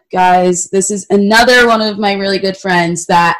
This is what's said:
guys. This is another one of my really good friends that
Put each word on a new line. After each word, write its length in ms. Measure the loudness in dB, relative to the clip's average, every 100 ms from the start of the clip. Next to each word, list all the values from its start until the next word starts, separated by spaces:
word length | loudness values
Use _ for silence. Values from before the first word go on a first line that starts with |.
| _
guys. 560 | -2 2 2 2 -2 -4
This 200 | -4 -4
is 160 | -6 -2
another 580 | 0 2 2 4 4 4
one 140 | 2
of 180 | -2 -4
my 140 | -4
really 260 | -2 -4 -4
good 160 | -4 -6
friends 500 | -2 -2 0 -4 0
that 300 | 0 2 -2